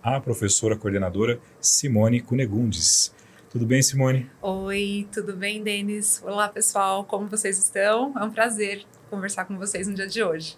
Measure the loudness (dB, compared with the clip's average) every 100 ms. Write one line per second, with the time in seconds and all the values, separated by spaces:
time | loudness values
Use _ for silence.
0 | 0 -2 -2 0 2 2 2 0 0 0
1 | 0 0 0 0 -6 -4 0 2 2 4
2 | 4 4 0 0 0 2 0 2 2 2
3 | 0 -6 -20 -20 -8 -2 2 4 4 4
4 | 4 2 -2 -6 -4 -4 -2 -2 -2 -4
5 | -4 -6 -6 -4 -4 -4 -4 -2 -2 -2
6 | 0 -2 -2 -2 -2 0 0 2 0 0
7 | -2 -4 -2 -2 -2 0 0 2 2 4
8 | 0 -2 -4 0 0 0 -4 -4 -12 -20
9 | -10 -6 -6 -6 -6 -6 -6 -6 -4 -6
10 | -6 -2 -2 -2 -6